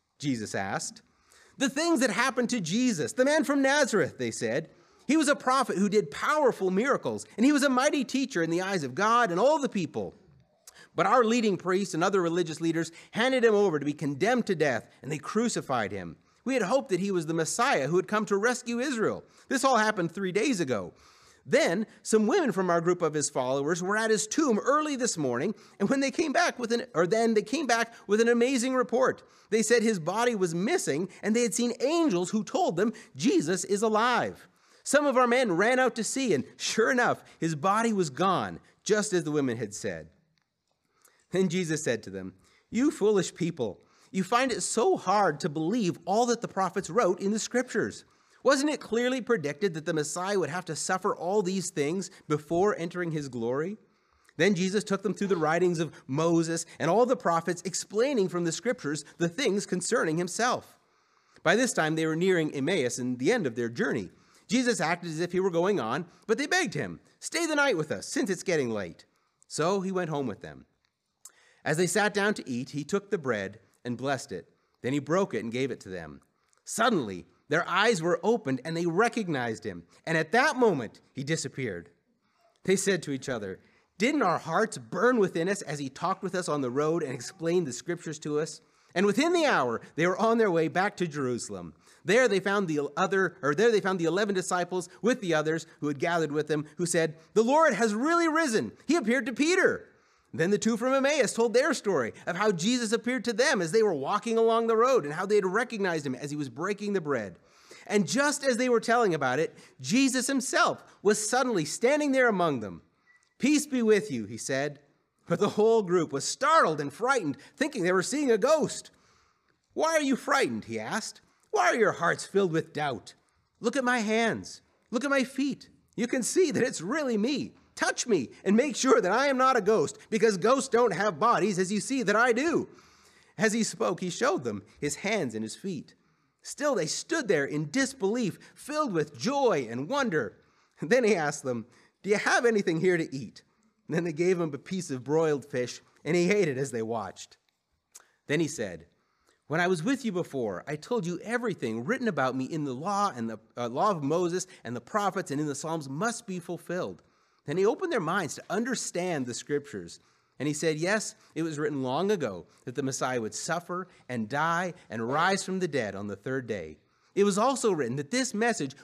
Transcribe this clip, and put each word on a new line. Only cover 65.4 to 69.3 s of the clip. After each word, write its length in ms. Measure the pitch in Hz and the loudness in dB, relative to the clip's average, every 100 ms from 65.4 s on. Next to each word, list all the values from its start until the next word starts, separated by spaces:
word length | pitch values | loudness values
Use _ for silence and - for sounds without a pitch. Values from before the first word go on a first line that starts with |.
| 190 | 0
going 300 | 165 185 185 | 2 2 0
on, 280 | 113 139 170 - - | 0 -4 -6 -12 -4
but 100 | 220 | -2
they 80 | 294 | 0
begged 280 | 359 269 | 0 0
him, 260 | 151 98 80 _ _ | -4 -6 -8 _ _
"Stay 240 | - 320 330 | -8 -4 -2
the 100 | 294 | 2
night 220 | 277 175 | 2 0
with 120 | 151 | -2
us, 160 | 101 - | -6 -6
since 240 | - 208 | -4 -2
it's 140 | 175 | -4
getting 280 | - 160 123 | -2 0 0
late." 340 | 107 90 - - _ _ | -2 -6 -12 -20 _ _